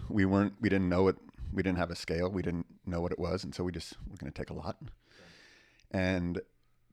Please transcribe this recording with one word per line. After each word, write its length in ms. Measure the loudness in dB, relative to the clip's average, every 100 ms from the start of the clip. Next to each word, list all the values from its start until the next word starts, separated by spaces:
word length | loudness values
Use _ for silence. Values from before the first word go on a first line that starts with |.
| -2
We 160 | 4
weren't, 300 | 6 6 4 2
we 80 | 2
didn't 200 | 4 4
know 180 | 6 6
it. 80 | 4 -4 -12 -6
We 100 | 0
didn't 160 | 0 2
have 120 | 0
a 60 | -4
scale. 340 | -4 0 0
We 120 | 0
didn't 240 | -2 -2 -6 -10 -6
know 140 | -2
what 120 | -2
it 60 | -2
was. 260 | -2 -2
And 100 | -4
so 80 | -4
we 60 | -4
just 220 | -4 -8 -12 -14
were 80 | -10
gonna 160 | -10
take 180 | -8 -8
a 40 |
lot. 260 | -8 -8 -10 -14 -16 _ -20 -20 -20 -20 -20 _ _ _
And 480 | 0 2 2 0 -2 -6 _ _ _ _